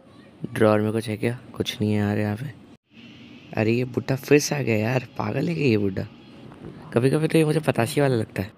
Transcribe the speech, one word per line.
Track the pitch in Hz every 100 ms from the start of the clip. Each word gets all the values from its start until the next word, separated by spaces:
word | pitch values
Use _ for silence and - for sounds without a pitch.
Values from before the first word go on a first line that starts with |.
| - - - - -
ड्रॉअर | 120 107 107
में | 107
कुछ | 113 113
है | 107
क्या? | 117 120 - -
कुछ | 92 -
नहीं | 107
है | 104
यार | 104 107
यहाँ | 107 104
पे। | 147 - - - _ - - - - - -
अरे, | - 107
ये | 117 127
बुड्ढा | 117 120 131
फिर | - 147
से | - 147
आ |
गया | 123 107
यार, | 110 131 - -
पागल | 110 120 170
है | 160
क्या | 143
ये | 107
बुड्ढा? | 101 98 - - - - - - - - -
कभी-कभी | 120 131 151 156
तो | 160
ये | 156
मुझे | 156
पताशी | 151 131 113 147
वाला | 139 120
लगता | 107 -
है। | 190